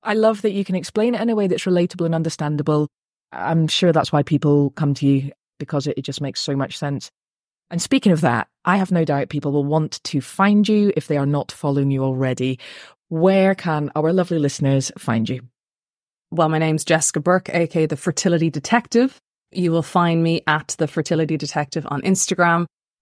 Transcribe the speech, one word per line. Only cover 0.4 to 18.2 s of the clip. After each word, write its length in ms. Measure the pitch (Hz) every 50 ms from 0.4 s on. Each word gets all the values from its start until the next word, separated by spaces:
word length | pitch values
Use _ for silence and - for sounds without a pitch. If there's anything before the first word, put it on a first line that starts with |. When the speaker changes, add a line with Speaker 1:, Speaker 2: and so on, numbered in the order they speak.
| -
Speaker 1:
that 100 | 214 196
you 120 | 196 196
can 120 | - 185
explain 400 | 185 - - - 214 214 240 240
it 40 | 208
in 80 | 226 233
a 60 | 226
way 140 | 214 202 190
that's 160 | 180 - -
relatable 420 | 196 180 180 175 175 - 180 170
and 80 | 165 165
understandable. 720 | 165 165 160 - - 160 147 151 143 147 160 151 151 151 147 _ _ _ _ _ _ _ _ -
I'm 340 | 64 87 123 160 165 160
sure 240 | 156 - - - 180
that's 220 | 160 160 - - -
why 100 | 147 143
people 480 | - 151 143 - 151 143 143 143 139
come 240 | - - 156 143 139
to 120 | - 143 139
you, 240 | 139 135 135 139 - _ _ _ _ _
because 300 | 147 - - 143 139 147
it, 60 | -
it 60 | - 135
just 180 | - 135 -
makes 200 | 143 135 127 -
so 140 | - - 143
much 240 | 139 135 - - -
sense. 320 | - 143 143 135 - - _ _ _ _ _ _ _ _ _ _ _ _
And 140 | - 170 -
speaking 300 | - 269 269 - 214 175
of 80 | 156
that, 260 | 156 147 120 113 - _ _ _ _
I 120 | - 180
have 160 | 202 190 180 185
no 120 | 175 160
doubt 240 | 151 147 139 135 -
people 220 | - 147 - 147
will 140 | 139 147 139
want 360 | 143 151 160 156 151 - - _
to 160 | - - 147
find 480 | 127 - - - 190 202 208 208 208 196
you 240 | 214 208 208 202 -
if 120 | - - -
they 80 | 156
are 100 | 143 139
not 240 | 139 147 143 - -
following 400 | - - - 147 139 143 139 139
you 140 | 135 135 135
already. 560 | 135 131 127 135 131 127 127 127 131 131 127 - - - - - - _ _ _ _
Where 460 | 165 160 165 190 190 196 190 190 196
can 380 | 185 - 180 156 151 147 143 -
our 180 | 151 156 160 170
lovely 280 | 190 175 175 170 165
listeners 500 | 147 139 - - 151 135 135 135 127 - - -
find 300 | - - 117 113 110 101
you? 140 | 127 127 123 - _ _ _ _ _ _ _ _ _ _ _ _ _ _ _ _ -
Speaker 2:
Well, 160 | 160 165 156
my 100 | 160 156
name's 260 | 160 160 156 156 -
Jessica 360 | - 165 160 156 - - 151
Burke, 280 | 143 175 180 185 180 -
A 180 | - 175 170 160
K 180 | - 170 156
The 100 | 156 156
Fertility 540 | 139 - 185 156 -